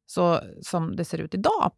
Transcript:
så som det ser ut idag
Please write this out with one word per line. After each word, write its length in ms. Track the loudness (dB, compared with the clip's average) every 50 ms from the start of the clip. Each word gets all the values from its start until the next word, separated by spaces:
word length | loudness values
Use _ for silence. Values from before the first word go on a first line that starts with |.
| _
så 340 | -6 0 2 4 4 4 2 0 -6 -16 -14
som 340 | -8 -4 -2 -2 -2 -2 -2
det 80 | -4 -4
ser 140 | -4 -4 -6
ut 160 | -6 -4 -4
idag 380 | 0 2 2 2 4 2 0 0